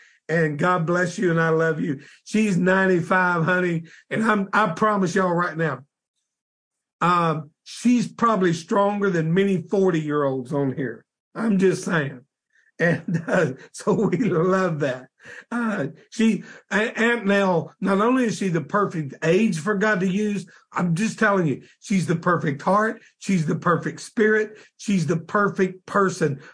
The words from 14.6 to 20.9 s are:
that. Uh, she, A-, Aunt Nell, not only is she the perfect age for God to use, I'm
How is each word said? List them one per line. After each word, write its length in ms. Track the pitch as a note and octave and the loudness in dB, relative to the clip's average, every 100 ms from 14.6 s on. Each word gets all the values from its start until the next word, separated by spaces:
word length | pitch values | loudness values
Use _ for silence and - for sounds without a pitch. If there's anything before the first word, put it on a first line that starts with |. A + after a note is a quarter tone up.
| F#3 D3+ | 0 -2
that. 280 | C#3+ B2+ B2+ _ - - - | -4 -6 -12 _ -20 -20 -10
Uh, 360 | A#3 A3+ G3+ C3+ - _ | -4 -4 -4 -6 -10 _
she, 360 | - A3 F3+ - - - | 0 2 2 -4 -20 -4
A-, 260 | G3 A#3 A#3 | -2 -2 0
Aunt 280 | A3+ A#3 G3 | 0 0 2
Nell, 480 | G3+ F#3+ E3+ C3+ - | 2 2 0 -2 -4
not 220 | F#3+ G3 | 0 2
only 240 | A3 C4 | 2 2
is 140 | A#3 E3 | 0 -2
she 100 | F#3+ | -2
the 140 | E3 | -2
perfect 520 | C3+ G#3 G3 E3+ C#3 - | -2 -2 -2 -4 -8 -4
age 360 | D#3+ F#3 A3 D#3+ | 2 2 2 0
for 160 | E3+ | -2
God 260 | G3+ G#3+ G3+ | 0 0 2
to 80 | F#3+ | 0
use, 380 | F#3+ G#3 G3+ - - _ | 0 -2 -4 -8 -16 _
I'm 220 | - F3+ | -4 0